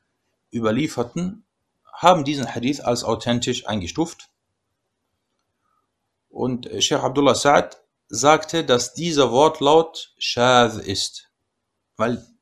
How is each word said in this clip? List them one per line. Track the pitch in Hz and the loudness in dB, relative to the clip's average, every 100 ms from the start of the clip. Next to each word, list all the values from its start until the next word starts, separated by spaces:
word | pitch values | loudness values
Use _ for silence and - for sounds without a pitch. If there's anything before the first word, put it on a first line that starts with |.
| _ _ _ _ _ | _ _ _ _ _
überlieferten, | 120 110 113 151 - 107 165 180 - _ _ _ _ _ | -4 -2 0 -2 -4 -6 -6 -8 -8 _ _ _ _ _
haben | - 165 180 | 0 2 2
diesen | 139 147 123 | 0 -4 -6
Hadith | - 120 147 | -4 -4 -4
als | - 120 | -2 -4
authentisch | 107 110 - 120 131 120 - | -2 -4 -2 -4 -4 -6 -6
eingestuft. | 107 87 - 165 - - _ _ _ _ _ _ _ _ _ _ _ _ _ _ _ _ _ _ _ _ | -8 -6 -6 -6 -8 -20 _ _ _ _ _ _ _ _ _ _ _ _ _ _ _ _ _ _ _ _
Und, | - 123 123 - | -8 -6 -6 -8
äh, | 101 | -4
Sheikh | - 143 | -2 0
Abdullah | 131 131 143 | 0 2 4
Sa'd | 113 143 151 - - _ _ _ | 4 4 4 2 -6 _ _ _
sagte, | 120 135 151 - 165 | 0 4 4 2 -4
dass | 151 123 - | 0 0 0
dieser | - 170 147 127 | -6 -2 2 2
Wortlaut | 117 156 151 139 160 165 - - _ | 4 2 4 4 4 4 -4 -18 _
Shadh | - - 123 123 120 107 | -8 0 4 4 4 0
ist, | - 98 - - - _ _ _ _ _ _ - | -8 -6 -6 -10 -20 _ _ _ _ _ _ -6
weil | 113 120 - _ | -4 -4 -10 _